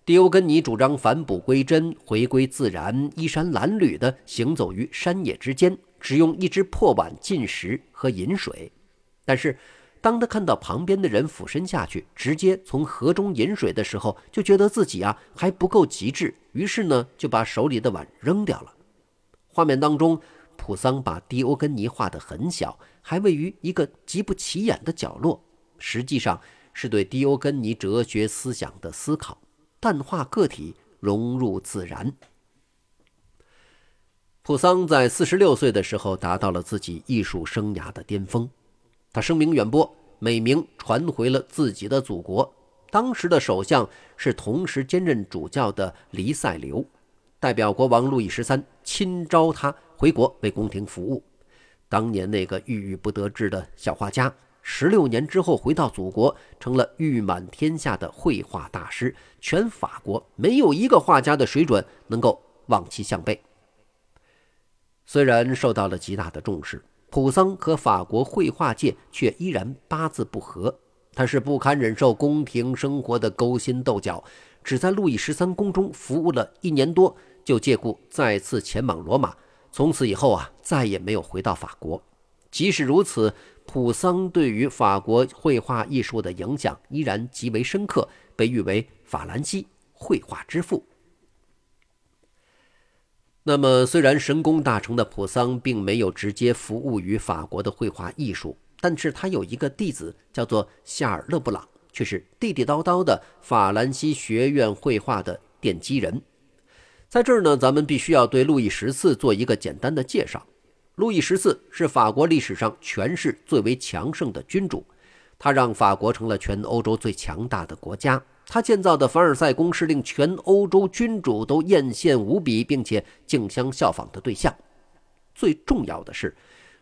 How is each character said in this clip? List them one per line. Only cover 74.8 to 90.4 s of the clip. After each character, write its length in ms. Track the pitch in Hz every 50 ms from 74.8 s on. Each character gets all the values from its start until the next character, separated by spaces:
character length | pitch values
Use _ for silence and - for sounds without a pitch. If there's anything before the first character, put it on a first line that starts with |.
| 180 185
路 180 | 196 214 196 156
易 80 | 117
十 160 | 98 - 151
三 220 | 147 - 180 185 175
宫 180 | - 208 196
中 200 | 170 190 196 -
服 280 | - - - - 131 165
务 120 | 160 175
了 200 | 131 123 104 - _ _
一 80 | - 175
年 220 | 151 135 135 170
多， 220 | 160 180 185 - - - - _ _ _ -
就 160 | - 123 107
借 160 | - 139 117
故 240 | - - 113 - - _ _
再 300 | - - 135 113 101 98
次 220 | - - 127 104
前 240 | - - - 107 131
往 120 | 127 87 82
罗 200 | 90 85 120 143
马。 180 | 131 - - _ _ _ _ _ _ _
从 220 | - - 139 160
此 160 | 147 - 131 208
以 60 | 180
后 180 | - 147 127
啊， 180 | 98 85 - - - _
再 240 | - - 175 139 120
也 120 | 104 98 90
没 140 | 90 101
有 80 | 107 90
回 220 | - - - 92
到 120 | - 110 87
法 200 | - - - - -
国。 240 | - 78 80 - _ _ _ _ _ _ _ _ _ _
即 200 | - - 170 202
使 140 | - - 143
如 180 | 127 147 190
此， 320 | 190 - - 123 110 104 - - - - _ _ -
普 260 | - - 135 120 117
桑 360 | 113 - 185 180 180 185 190 180
对 220 | - 175 147 123
于 180 | 104 110 139 139
法 320 | - - 117 98 98 98
国 260 | - 110 113 123 131 - -
绘 240 | - - 156 131 113
画 260 | - - 123 113 -
艺 160 | - 143 127
术 200 | 104 - 120 110
的 80 | - 90
影 260 | 90 95 87 117 147
响 220 | 139 - 82 65 - _ -
依 100 | 135 151
然 280 | 143 117 98 107 120 127
极 200 | - - 123 123
为 120 | 110 110
深 240 | 127 - - 196 208
刻， 220 | - - 123 - - - - _ _ _
被 100 | - 110
誉 140 | 120 123 110
为 240 | 87 90 98 110 117 - _ _ _
法 200 | - - 90 -
兰 180 | - 87 127
西 240 | - - - 95 - _ _ _ _ _
绘 300 | _ - - - 147 107 -
画 180 | - 98 -